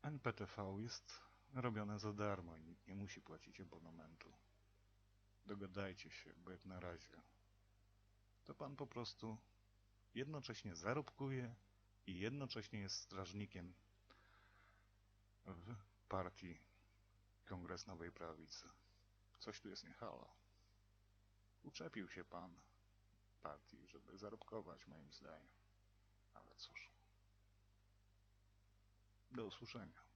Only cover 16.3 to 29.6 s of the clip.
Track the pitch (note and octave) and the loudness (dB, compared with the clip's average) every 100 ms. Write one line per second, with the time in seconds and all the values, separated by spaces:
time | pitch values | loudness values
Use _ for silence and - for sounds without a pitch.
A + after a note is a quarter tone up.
16.3 | - F2+ D#2+ - - - - - - - | 0 -6 -8 -10 -20 -20 -20 -20 -20 -20
17.3 | - - F2+ E2+ F2 - F2+ E2+ - E2+ | -20 -4 -2 0 -2 -2 -2 -2 -2 -4
18.3 | D#2+ D#2+ - - - - - - - - | -4 -6 -8 -8 -14 -20 -20 -20 -20 -20
19.3 | - - - G#2+ F#2 - - A2 - - | -8 -4 -4 -4 -4 -6 -4 -2 -2 -8
20.3 | - - - - - - - - - - | -14 -20 -20 -20 -20 -20 -20 -20 -20 -20
21.3 | - - - - - E3 A2+ F2+ - F2 | -20 -20 -14 -10 -4 -2 0 0 -2 -4
22.3 | F2 F2+ F2 - - - - - - - | -4 -6 -10 -16 -20 -20 -20 -20 -20 -20
23.3 | - D#2 D2 - - C#2+ C#2 - F#2+ G#2 | -4 -2 -2 -8 -16 -12 -12 -10 -4 -4
24.3 | G#2+ - A2 F2 C#2+ - D2+ C#2+ - C#2 | -4 -2 -2 -2 -8 -10 -12 -10 -10 -10
25.3 | D#2 - - - - - - - - - | -10 -12 -20 -20 -20 -20 -20 -20 -20 -18
26.3 | - - - - - - - - - - | -16 -14 -8 -6 -6 -10 -14 -20 -20 -20
27.3 | - - - - - - - - - - | -20 -20 -20 -20 -20 -20 -20 -20 -20 -20
28.3 | - - - - - - - - - - | -20 -20 -20 -20 -20 -20 -20 -20 -20 -6
29.3 | B2+ G#2+ - | 0 0 0